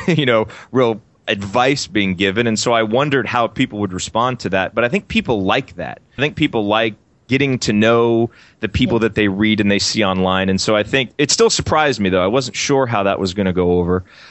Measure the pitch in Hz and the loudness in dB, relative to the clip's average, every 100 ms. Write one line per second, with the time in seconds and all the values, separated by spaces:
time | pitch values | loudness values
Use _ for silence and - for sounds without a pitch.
0 | - 156 135 113 110 - - 127 120 107 | -2 0 2 2 0 -8 -6 0 0 0
1 | - _ - 107 101 123 127 143 - 104 | -8 _ -6 -4 -2 0 2 0 -2 -2
2 | 98 90 98 95 113 107 - 117 110 117 | 0 0 0 0 0 0 0 0 2 0
3 | 147 135 101 120 113 - 131 104 101 90 | 0 0 0 -2 -2 -2 -4 -2 -4 -6
4 | - 110 123 127 95 95 92 113 120 185 | -6 -2 -2 -2 -4 -2 -2 -2 -2 -2
5 | - - - 113 95 117 139 87 69 - | -4 -4 -2 -2 0 -2 -4 -10 -12 -12
6 | _ - 143 - 151 117 104 107 113 104 | _ -6 -4 -2 -2 0 0 0 0 -4
7 | _ _ - 131 139 127 - 104 110 117 | _ _ -2 0 0 -2 0 2 4 4
8 | 117 117 117 - - _ 107 - 127 117 | 4 2 0 -4 -20 _ -4 0 2 2
9 | 113 101 104 95 107 107 101 101 - 110 | 0 0 0 2 2 2 2 2 0 0
10 | 101 92 92 92 95 95 - 107 107 135 | 0 2 0 0 0 0 2 0 0 -2
11 | 123 - 147 - 226 - - 160 151 123 | -2 -2 0 2 2 0 -2 0 0 0
12 | 98 90 92 123 123 - - 139 127 113 | 0 2 2 0 -2 -6 -2 0 0 0
13 | 98 98 95 92 95 90 87 90 87 90 | 0 0 -2 -2 -2 0 2 2 2 -2
14 | 90 - - | -4 -18 -10